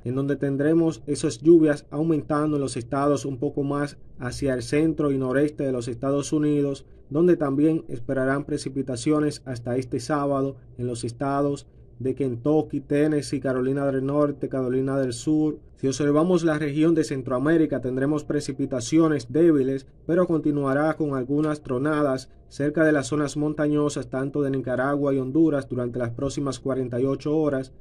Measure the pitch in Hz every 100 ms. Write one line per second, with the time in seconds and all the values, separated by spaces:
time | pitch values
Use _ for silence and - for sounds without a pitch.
0 | 120 131 139 139 143 135 143 165 165 151
1 | - 143 160 120 151 170 156 147 - 143
2 | 165 156 - 151 151 147 135 120 117 143
3 | 143 143 139 131 143 147 139 143 143 -
4 | - - 123 120 135 127 117 147 160 156
5 | 147 135 131 131 147 147 139 127 120 117
6 | 135 143 139 156 151 147 143 139 - -
7 | - 143 180 170 143 135 156 160 - 135
8 | 117 135 131 139 143 147 139 135 131 123
9 | 151 151 151 147 - 120 120 123 123 139
10 | - 151 143 139 139 131 - - 120 120
11 | 123 120 139 139 143 143 - - - -
12 | 120 127 135 117 131 156 151 143 131 143
13 | 151 151 131 143 135 127 127 139 139 135
14 | 135 147 147 139 131 135 127 127 135 139
15 | 131 117 - 156 151 147 - - 135 131
16 | 147 147 170 180 165 151 156 143 160 160
17 | 151 139 123 127 139 165 156 135 127 127
18 | 139 151 147 147 147 131 135 131 117 156
19 | 160 147 117 131 170 151 131 135 - -
20 | - 170 175 160 151 143 139 139 156 151
21 | 151 135 120 143 156 151 - 127 147 151
22 | 147 131 - - - - 143 151 156 151
23 | 123 151 143 143 151 151 147 147 147 143
24 | 123 131 139 147 139 135 123 123 135 143
25 | 143 135 127 143 160 143 - 123 123 123
26 | 120 117 139 131 139 131 139 131 127 120
27 | 135 139 151 156 151 135 135 -